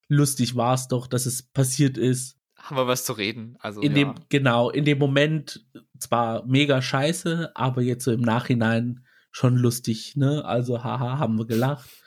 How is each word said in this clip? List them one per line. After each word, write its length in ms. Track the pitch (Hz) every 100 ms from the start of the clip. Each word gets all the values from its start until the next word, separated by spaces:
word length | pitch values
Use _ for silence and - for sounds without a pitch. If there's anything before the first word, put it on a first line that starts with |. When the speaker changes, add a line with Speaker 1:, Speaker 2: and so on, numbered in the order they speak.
| -
Speaker 1:
lustig 480 | 143 139 - 120 123
war's 320 | 117 127 -
doch, 180 | 127 123
dass 220 | 127 127
es 160 | -
passiert 560 | - - 131 - 139 131
ist. 400 | 123 127 - - _ _
Speaker 2:
Haben 200 | - 139
wir 100 | 123
was 180 | 127 -
zu 80 |
reden, 440 | 110 101 120 113 123
also, 220 | 110 104
Speaker 1:
In 140 | 147 143
Speaker 2:
ja. 100 | 143
Speaker 1:
dem, 100 | 120 -
genau, 420 | 143 131 117 120
in 140 | - 147
dem 120 | 139
Moment 720 | 143 139 151 156 139 - - - - -
zwar 440 | - 117 117 113 123
mega 340 | 131 143 131
scheiße, 720 | 127 135 147 175 175 165 160 -
aber 280 | 131 127
jetzt 220 | 123 123 -
so 60 |
im 100 | 117
Nachhinein 840 | 117 113 123 123 113 117 120 120 - _ _
schon 240 | - 127 123
lustig, 600 | 120 120 - 110 - 143
ne? 280 | 135 151 -
Also, 380 | 113 127 117
haha, 360 | 120 113 123 135
haben 180 | 123 110
wir 80 | 113
gelacht. 420 | 113 131 143 - -